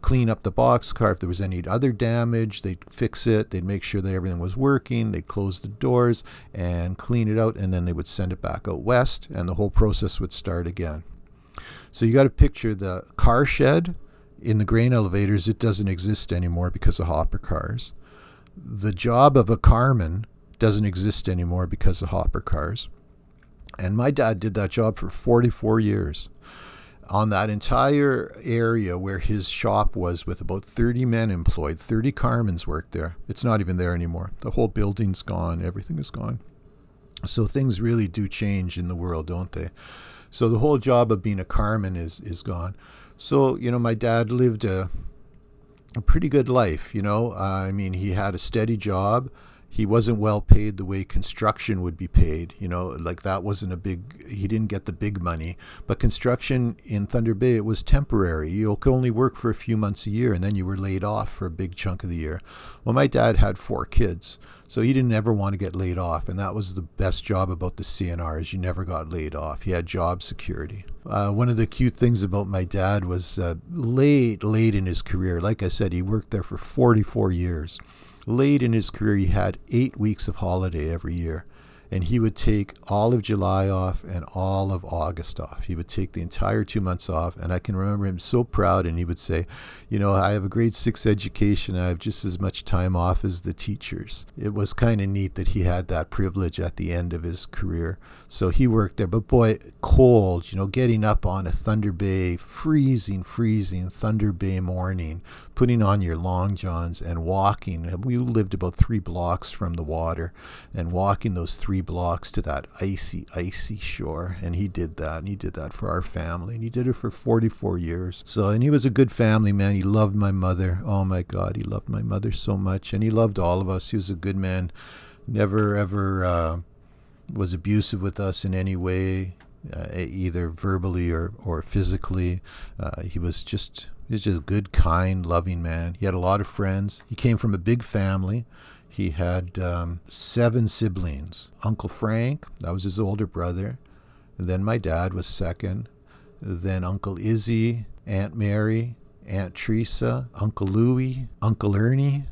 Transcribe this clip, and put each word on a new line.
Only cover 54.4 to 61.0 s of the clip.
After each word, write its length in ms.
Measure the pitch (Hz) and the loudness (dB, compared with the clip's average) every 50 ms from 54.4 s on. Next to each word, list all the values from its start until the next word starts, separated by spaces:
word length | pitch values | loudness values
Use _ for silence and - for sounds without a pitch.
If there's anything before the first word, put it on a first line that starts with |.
| 95 | -4
didn't 220 | 98 110 110 110 | -2 0 0 -2
get 180 | 104 101 95 - | -2 -4 -6 -6
the 60 | - | -8
big 300 | 87 - 107 104 101 95 | -8 -4 -4 -4 -4 -2
money. 360 | 87 87 85 80 80 87 90 - - - - - - | -4 -4 -4 -4 -6 -8 -10 -12 -16 -20 -18 -16 -4
But 100 | - 104 | -4 -2
construction 800 | - - 113 - - - 123 123 123 - - 135 127 123 117 - - - | 0 0 -2 -2 0 -2 -2 -2 -2 -2 -2 -2 0 0 -2 -4 -8 -10
in 240 | - 110 104 101 | -6 -4 -4 -4
Thunder 260 | 101 - 120 113 113 110 | -2 -2 -2 0 0 0
Bay, 220 | 98 123 127 120 | 0 2 2 2
it 80 | 113 101 | 2 0
was 180 | 110 110 - | -2 -2 -4
temporary. 720 | - - - 139 143 - 127 110 95 87 82 78 76 78 | 4 4 4 4 4 0 0 2 2 2 0 -2 -4 -4
You 240 | 87 104 110 107 104 | -4 -2 0 0 -2
could 160 | - - 135 | 0 2 2
only 200 | 127 131 127 123 | 2 2 2 0
work 260 | 110 113 127 123 - | 2 2 0 0 0
for 120 | - - 117 | -2 -2 -2
a 60 | 104 | -2
few 220 | - - - 113 | -2 -4 -2 -2
months 280 | 107 107 101 101 - - | 0 0 -2 -4 -4 -6
a 40 | 110 | -4
year, 240 | 101 110 123 120 101 | -2 0 0 0 0
and 100 | 87 90 | 0 0
then 120 | 101 104 | 0 0
you 100 | 95 92 | -2 -2
were 100 | 90 98 | -2 -4
laid 300 | 95 95 95 95 98 | -4 -4 -2 -2 -2